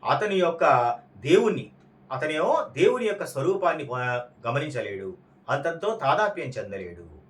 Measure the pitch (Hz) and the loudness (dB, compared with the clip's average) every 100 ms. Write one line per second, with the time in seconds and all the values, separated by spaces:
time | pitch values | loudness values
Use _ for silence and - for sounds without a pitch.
0 | 107 147 214 196 175 165 160 123 120 117 | 0 0 0 2 0 2 4 4 2 -2
1 | - - 139 190 226 143 107 - _ _ | -8 -10 4 4 6 0 -8 -18 _ _
2 | - - 156 156 196 311 - 135 202 247 | -10 -6 -4 0 2 2 0 4 4 4
3 | 220 - 147 139 151 196 180 156 135 123 | -2 -4 -6 -2 0 2 0 0 -4 -4
4 | 123 123 - _ 117 135 151 127 104 98 | -2 -2 -6 _ -2 -2 -2 -6 -6 -6
5 | 95 90 _ _ - 139 165 165 202 220 | -10 -12 _ _ -4 -2 -2 -2 -4 0
6 | 135 202 208 180 135 117 98 98 90 85 | 2 2 2 -2 -8 -8 -8 -8 -10 -12
7 | 82 76 _ | -18 -20 _